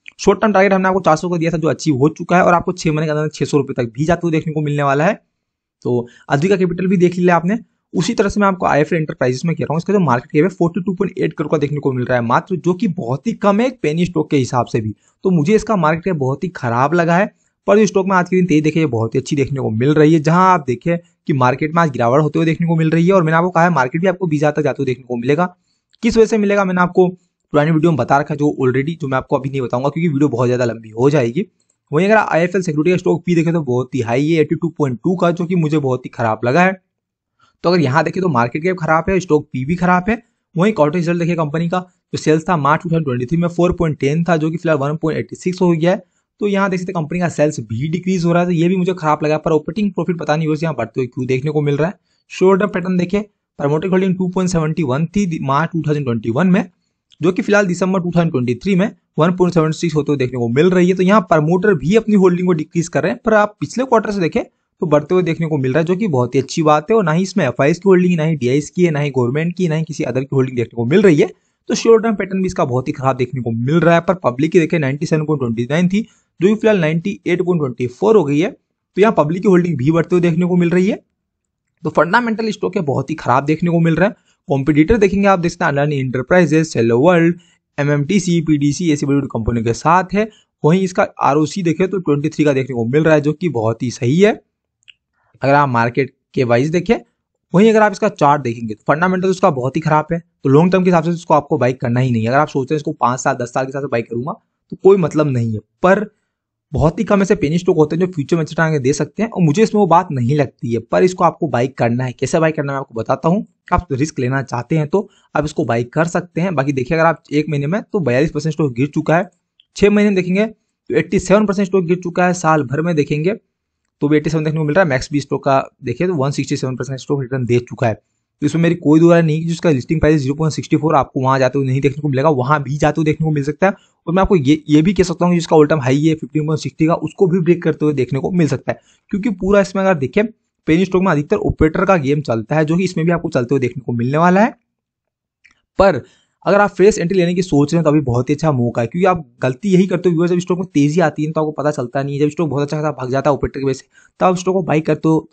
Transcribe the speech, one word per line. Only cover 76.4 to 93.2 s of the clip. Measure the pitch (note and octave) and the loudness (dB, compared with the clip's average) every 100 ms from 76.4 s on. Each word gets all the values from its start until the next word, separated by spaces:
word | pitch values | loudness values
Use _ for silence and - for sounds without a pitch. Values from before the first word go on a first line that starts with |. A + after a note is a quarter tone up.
| F3+ | 0
कि | G#3+ | 2
फिलहाल | A3 G#3 | 2 2
नाइंटी | D#3 D#3+ G3+ - - | 0 -2 -4 -6 -2
एट | F3 | -2
पॉइंट | F3 F3 | 0 -2
ट्वेंटी | C3+ A#2+ B2 | -2 -4 -8
फ़ोर | - - A3 | -2 4 4
हो | |
गई | C#3 C#3+ | 4 0
है। | G3+ | -2
तो | - _ _ _ - | -4 _ _ _ 2
यहाँ | A3 A3 | 2 4
पब्लिक | D3+ F3+ | 0 0
की | G#3 | 2
होल्डिंग | F3+ F3 C#3+ | 4 4 0
भी | B2+ | 2
बढ़ते | E3 D#3 F3+ | 2 2 2
हुए | |
देखने | E3+ D#3+ F3 | 2 0 0
को | F3+ | 2
मिल | E3+ | 2
रही | F3+ F#3 | 2 0
है। | D4+ _ _ _ _ _ _ _ _ | -2 _ _ _ _ _ _ _ _
तो | D#3 | -4
फंडामेंटल | - D#3+ A3+ A#3 A3 A3+ | 0 2 2 0 -2 -4
स्टॉक | F#3 F#3 G3 | -4 -4 -4
है | |
बहुत | D3 B2 C3 | -2 -4 -4
ही | D#3+ | -6
खराब | B2+ B2+ C#3+ | -2 0 0
देखने | D#3 E3+ | 0 0
को | E3+ | 2
मिल | E3 D#3+ | 2 2
रहा | G3 | 0
है। | - _ _ - | -2 _ _ -4
कॉम्पिटिटर | C#3 C3+ D3 D#3 A3+ | -2 2 4 4 4
देखेंगे | G3 F#3+ G3+ | 2 2 2
आप, | F#3+ | 2
देखते | E3+ - E3 | 0 -2 -2
हैं | |
अडानी | C#3 D3 C#3+ | 0 0 -2
एंटरप्राइजेज, | C3 B2+ B2+ F3+ E3 D#3 D#3+ | -4 -4 0 2 4 2 0
सेलो | C3 A#2 A#2 | 0 2 4
वर्ल्ड, | D#3 F3 E3 E3+ _ _ _ - | 4 4 4 0 _ _ _ -4
एमएमटीसी, | C#3+ D3 C#3+ G3+ F3 E3+ | -2 0 0 0 2 0
पीडीसी, | D#3 D3 C#3+ C#3+ F3 | 2 0 0 0 0
ऐसी | D3+ C#3 | 0 0
बड़ी | C#3 | 0
बड़ी | C3+ | -2
कंपनियों | A#2+ A2 A#2 A2+ | -4 -2 -2 -2
के | A2+ | -2
साथ | D3+ F3 F3+ | 2 2 2
है। | G3 A3 - _ _ | -2 -4 -8 _ _
वहीं | D3+ F#3 | 2 2
इसका | F#3+ F#3 - - | 2 0 -2 0
आरओसी | B2 D3 D3+ G3 | 0 2 0 -2
देखें | E3+ D#3 F#3 | -2 -2 -2
तो | G3 | -2
ट्वेंटी | E3+ C#3+ D3+ | -2 0 -2
थ्री | - D3+ | 0 0
का | |
देखने | C3 B2+ A#2+ | 0 -2 -4
को | A#2 | -2
मिल | C#3+ | 0
रहा | D#3+ | 2
है, | D3+ | 2